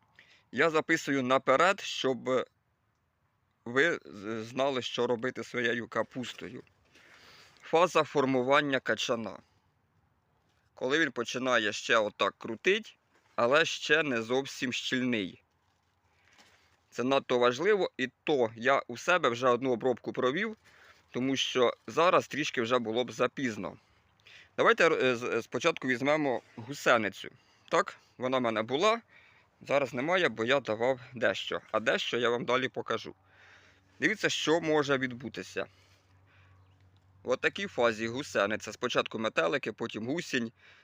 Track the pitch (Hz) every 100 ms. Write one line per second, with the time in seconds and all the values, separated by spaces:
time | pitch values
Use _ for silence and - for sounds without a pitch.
0 | _ _ _ _ _ 117 160 156 - 165
1 | - 139 123 131 139 135 180 196 - -
2 | 131 120 123 127 - _ _ _ _ _
3 | _ _ _ _ _ _ 117 131 165 143
4 | 67 98 101 113 117 127 139 127 - -
5 | 120 117 127 120 110 123 117 120 107 113
6 | 110 131 113 - 85 - - _ _ _
7 | - - - - - _ - 160 175 170
8 | 143 147 131 131 127 143 147 131 - 107
9 | - 117 104 82 _ _ _ _ _ _
10 | _ _ _ _ _ _ _ - 131 151
11 | 151 120 117 127 131 120 107 - - 117
12 | 104 - 98 - 110 110 185 214 - _
13 | _ _ _ - 120 151 165 - - 151
14 | 151 117 113 131 135 - 131 - - 127
15 | 127 113 90 - _ _ _ _ _ _
16 | _ _ _ _ _ _ _ _ _ -
17 | 123 135 - 123 120 123 185 208 180 -
18 | 127 - - 143 113 113 120 139 - 117
19 | - 180 139 117 127 120 131 113 127 117
20 | 117 131 127 160 220 214 _ - - -
21 | _ 123 131 131 - 127 120 - - 120
22 | 175 165 - 131 151 131 113 123 110 113
23 | 120 110 120 - 127 101 87 - _ _
24 | _ _ - - - - 170 226 170 104
25 | 127 120 113 113 - 127 165 - 131 120
26 | 135 156 143 117 - - 113 143 160 120
27 | 101 - - - _ _ _ 170 196 -
28 | _ - 127 131 120 110 113 139 214 233
29 | - - _ _ _ _ - 139 131 127
30 | 151 185 156 113 117 139 113 107 123 131
31 | - 120 110 95 - 85 - 107 113 196
32 | - 120 117 120 127 127 127 120 113 113
33 | - - _ _ - - - _ _ _
34 | 143 214 160 - - 170 165 151 139 135
35 | 131 120 113 - 95 95 - _ _ _
36 | _ _ _ _ _ _ _ _ _ _
37 | _ _ 113 127 160 - 202 - 117 107
38 | 113 127 147 117 101 107 - - 123 127
39 | 113 113 110 - 165 143 120 - 113 107
40 | 117 165 - 131 117 - - -